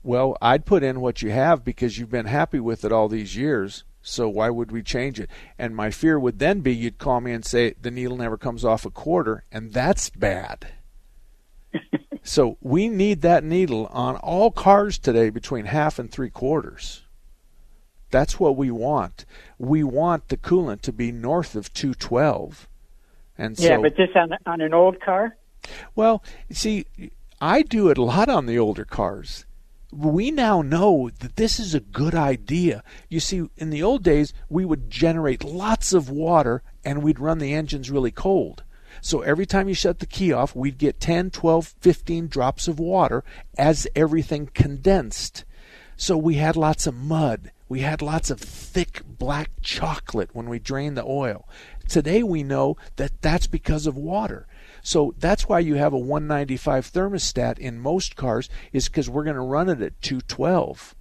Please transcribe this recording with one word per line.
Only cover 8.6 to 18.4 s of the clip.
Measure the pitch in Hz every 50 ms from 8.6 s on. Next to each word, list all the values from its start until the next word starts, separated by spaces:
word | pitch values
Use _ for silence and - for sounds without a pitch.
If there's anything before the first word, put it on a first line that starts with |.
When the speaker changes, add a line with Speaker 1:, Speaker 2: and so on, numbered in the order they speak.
| 120
Speaker 1:
off | 117 110 110 -
a | 101
quarter," | - - - 156 170 175 147 110 110 - - -
and | - 110 110 110
that's | 107 123 127 170 202 - - -
bad. | - - - 101 92 90 92 - - - - - - - - - _ - - - - - - - - _ _ _ _ - - _
<laughs> | - 311 - _ - - - _ 294 - -
So | - - 151 135 117 110 -
we | - 127 131 175 208 233
need | 220 185 196 208 208 156
that | 147 170 175 156 143
needle | 156 165 185 190 156 120 110 110 101
on | - 127 123 127 131
all | 131 - - 170 185 214 233
cars | - - - 196 196 202 208 208 180 -
today | - - 117 113 113 107
between | 107 117 - - 143 117 104
half | 101 135 156 151 156 - -
and | 120 110
three | - - 131 113
quarters. | - - 127 135 160 151 - - - - - - - - _ - - - _ - - _ _ _ _ - - - - - _ _ _ - - -
That's | - 127 143 - - -